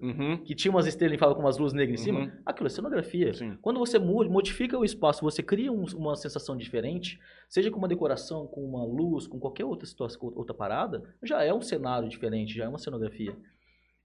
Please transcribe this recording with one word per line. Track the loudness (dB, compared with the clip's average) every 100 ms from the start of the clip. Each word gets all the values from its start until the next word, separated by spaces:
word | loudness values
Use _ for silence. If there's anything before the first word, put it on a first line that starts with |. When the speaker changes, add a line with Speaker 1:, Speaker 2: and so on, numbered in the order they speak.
Speaker 1:
Uhum. | -4 -2 -2 -2
Speaker 2:
que | -4
tinha | 0 4
umas | 4 4
estrelas | 4 2
inflável | 6 6 6
com |
umas | 4 4
luzes | 2
negras | 2 2 2
em |
cima. | 0 0
Speaker 1:
Uhum. | -2 -6
Speaker 2:
Aquilo | -6 -2 -2
é |
cenografia. | -2 -2 -2 0 2 2
Speaker 1:
Sim. | 0 -6 -4
Speaker 2:
Quando | -2 0
você | 4 4
mu-, | 6 4 6
modifica | 4 2 0 -2 2
o |
espaço, | 2 4 4 4
você | 0 0
cria | 0 0 2
um, | -2 -2 -4
uma | -2 -2
sensação | -4 -6 -6 -8
diferente, | -4 -4 -2 -4 -6 -12 -18 -20 _
seja | 2 2
com | 0
uma | 0
decoração, | 2 2 0 -4 -8 -8
com | -8
uma | -6 -4
luz, | -2 0 0 0 -4
com | -6
qualquer | -6 -4
outra | -4 -6 -8
situação, | -6 -6 -6
com | -8 -8
outra | -8
parada, | -6 -2 -2 -2 -6 -10 _
já | -2 2
é | 2
um | 2
cenário | -2 -4 0 -2 -2
diferente, | -4 -4 -2 -4
já | -4
é | -6
uma | -6
cenografia. | -8 -4 -6 -4 -8 -8 -16 _ _ _ _ _